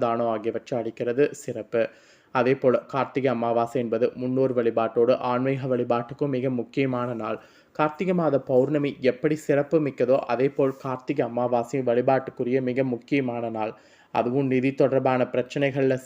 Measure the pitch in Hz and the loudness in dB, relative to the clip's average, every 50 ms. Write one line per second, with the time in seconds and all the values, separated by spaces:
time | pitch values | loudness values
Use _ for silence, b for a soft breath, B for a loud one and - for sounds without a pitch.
0 | 127 117 117 120 117 113 113 110 104 113 110 113 - - 135 120 110 113 - - | 0 0 0 0 0 0 -2 -2 -2 -4 -6 -6 -6 -6 -6 -4 -4 -6 -6 -6
1 | 123 120 120 131 147 - - - - - 117 110 104 - - 117 110 - b b | -4 -2 0 2 2 0 0 -4 -10 -10 -8 -8 -8 -4 0 0 0 0 b b
2 | b b b b b b b 131 120 127 135 131 - 131 120 117 - - - 135 | b b b b b b b 0 2 2 2 2 4 4 4 2 0 -2 -4 -4
3 | 123 - - 139 127 135 123 117 117 117 117 117 117 - - 135 120 110 113 113 | -4 -2 -2 -2 0 0 0 0 0 0 2 2 0 0 0 -4 -2 -2 0 0
4 | 120 117 - 123 127 127 127 131 135 131 123 123 117 117 113 117 113 113 - 120 | 0 0 -2 -2 -4 -2 0 2 2 2 2 0 0 0 2 0 0 0 2 2
5 | 117 120 127 - 123 123 123 123 131 135 135 131 131 131 127 123 123 120 120 120 | 4 4 4 2 0 0 0 0 0 0 -2 -2 -2 -2 -2 0 0 0 0 -2
6 | 120 - 139 - 147 143 135 127 127 135 127 120 117 - - 143 135 131 127 123 | -2 -6 -6 -4 -4 -2 -2 -2 -2 -2 -2 -4 -6 -4 -2 -2 -2 0 -2 -2
7 | 123 123 120 113 110 110 110 - B B B B B B B - 151 156 - - | -4 -4 -6 -6 -6 -6 -6 -8 B B B B B B B -2 -2 -2 -2 -2
8 | 196 180 185 175 165 151 143 131 - - 135 127 131 143 151 147 143 139 - - | -2 -2 0 0 0 0 0 0 0 2 2 2 4 2 2 0 -2 -2 -4 -2
9 | - 123 120 - - 156 156 151 - - 143 139 143 - 170 160 151 135 - - | 0 0 0 0 0 -2 -2 -2 -2 0 0 0 0 2 0 0 0 0 -2 0
10 | 131 117 131 139 - - 120 117 135 139 139 - 139 135 127 - - 135 127 127 | 0 2 2 2 0 0 0 0 0 0 2 2 0 0 0 -4 -6 -8 -8 -6
11 | - - 147 139 131 117 117 120 123 123 123 120 117 - - 135 127 123 117 123 | -6 -4 -2 -2 -2 -2 -2 -2 0 0 2 0 0 0 -2 -2 0 2 2 2
12 | 123 135 135 131 127 - - - 127 123 123 135 131 123 123 131 135 131 123 120 | 2 2 2 2 0 -2 -6 -6 -2 0 0 0 0 0 0 0 0 -2 -2 -6
13 | - - 147 139 131 123 117 120 117 113 113 110 107 110 - B B B B B | -4 -2 -2 0 0 0 -2 -4 -4 -4 -4 -4 -4 -4 -6 B B B B B
14 | B B B 117 113 120 123 143 139 131 131 131 123 135 135 - 147 123 131 135 | B B B 0 0 2 2 0 2 2 2 2 2 2 2 2 2 4 4 2
15 | 131 131 127 127 123 123 - 127 120 - - 147 143 139 123 143 135 131 131 127 | 2 4 2 2 2 0 0 -2 -4 -2 -2 -2 -2 0 0 2 2 2 0 0
16 | - | -4